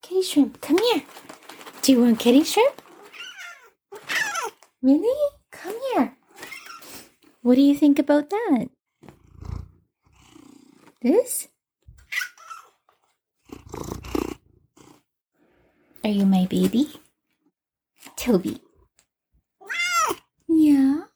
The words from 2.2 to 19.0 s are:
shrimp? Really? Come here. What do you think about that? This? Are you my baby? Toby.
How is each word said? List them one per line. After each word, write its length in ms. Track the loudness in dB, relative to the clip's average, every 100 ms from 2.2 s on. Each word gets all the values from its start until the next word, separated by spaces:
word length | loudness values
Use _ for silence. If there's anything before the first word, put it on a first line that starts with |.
| 4 4 4
shrimp? 360 | 2 0 0 -20 -20 -20 -20 -20 -20 -20 -20 -20 _ _ -20 -8 -6 -6 -6 -10 -12 _ _
Really? 480 | 2 2 2 -2 -4 -6 _
Come 240 | -18 -14 -10 -4
here. 220 | -2 -2 -6 _ -20 -20 -20 -20 -20 -20 -20 -20 _ _ _
What 140 | 2 4
do 60 |
you 140 | 4 4
think 240 | 4 2
about 300 | 2 0 0
that? 400 | -4 0 -2 -2 _ _ _ -20 -20 _ -20 -16 -14 -16 _ _ _ _ _ _ -20 -20 -20 _ _ _ _
This? 480 | 0 2 0 -6 -10 _ _ _ -20 -20 _ -10 -10 -14 -20 -20 -20 _ _ _ _ _ _ _ _ -20 -18 -14 -12 -12 -6 -6 -6 -10 _ _ _ _ -20 _ _ _ _ _ _ _ _ _ _ _ -4
Are 40 |
you 160 | 0 2
my 200 | 2 0
baby? 420 | 0 0 0 -4 -6 _ _ _ _ _ _ _ _ _ _ -20 -10
Toby. 460 | 0 0 0 -10 _ _ _ _